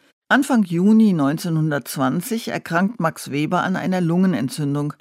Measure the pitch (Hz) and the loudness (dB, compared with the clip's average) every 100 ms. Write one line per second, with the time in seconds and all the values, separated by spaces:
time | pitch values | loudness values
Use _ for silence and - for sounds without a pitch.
0 | _ _ - 233 285 247 175 170 196 220 | _ _ 0 0 4 2 2 2 4 6
1 | 220 170 139 160 175 160 156 143 - - | 6 4 0 -2 -2 0 0 -2 -4 -4
2 | 131 165 - 226 - - - 170 190 - | -2 -2 -4 -6 -6 -8 -4 -2 0 0
3 | 160 - - 139 151 180 - 185 180 185 | -4 -4 -6 -4 -2 0 -2 -2 -2 -2
4 | 165 175 190 135 135 - 143 143 147 - | 0 2 2 0 -4 -4 -4 -2 -4 -8